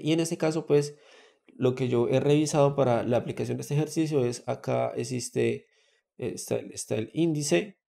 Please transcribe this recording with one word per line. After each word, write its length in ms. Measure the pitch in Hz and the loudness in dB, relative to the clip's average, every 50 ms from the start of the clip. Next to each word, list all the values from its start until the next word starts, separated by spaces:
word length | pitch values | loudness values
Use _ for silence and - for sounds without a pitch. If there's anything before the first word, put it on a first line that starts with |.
| - | 0
y 80 | 151 | 0
en 80 | 160 165 | 0 2
este 180 | 165 165 175 | 0 0 -2
caso, 300 | 170 - 156 156 165 147 | -2 0 0 0 -2 0
pues, 300 | - 147 147 143 147 - - _ - - - - _ _ _ _ - - | 2 4 4 4 2 -4 -14 _ -20 -20 -20 -20 _ _ _ _ -20 -6
lo 180 | - 127 127 127 | 0 0 0 2
que 140 | 135 135 123 | 0 0 0
yo 200 | 123 117 120 120 | 2 2 2 2
he 120 | 131 131 | 2 2
revisado 560 | 135 139 147 151 156 143 - 156 143 139 139 | 4 4 4 4 2 2 2 4 4 4 4
para 260 | 139 135 127 120 113 101 | 2 2 2 2 2 2
la 140 | 107 120 | 0 0
aplicación 400 | 117 - - 117 - 113 120 123 | 0 0 -2 -4 -6 -4 -4 -4
de 60 | 127 127 | -6 -6
este 120 | - 151 | -2 0
ejercicio 500 | 143 156 147 - 165 160 151 156 143 123 | 0 0 0 0 -2 -2 2 2 2 2
es, 200 | 120 123 - - | 2 0 -4 -6
acá 460 | - 120 - - - 127 123 123 117 - | -6 -6 -4 -4 -2 -2 0 0 -2 -2
existe, 720 | 127 123 123 127 123 120 - - 123 120 117 117 117 - _ _ _ _ _ _ _ _ _ _ | -4 -6 -4 -6 -6 -6 -4 -2 0 0 0 0 -2 -6 _ _ _ _ _ _ _ _ _ _
eh, 160 | - - - - | -10 -8 -8 -8
está 220 | - - - 120 | -8 -6 -4 -4
el, 140 | 117 110 101 | -4 -4 -8
está 240 | 104 107 - - 120 | -12 -14 -6 -4 -4
el 160 | 117 110 - - | -4 -4 -4 -2
índice 680 | - 165 170 156 147 147 147 170 175 190 208 - _ _ | 0 0 0 0 0 0 2 2 0 0 -2 -8 _ _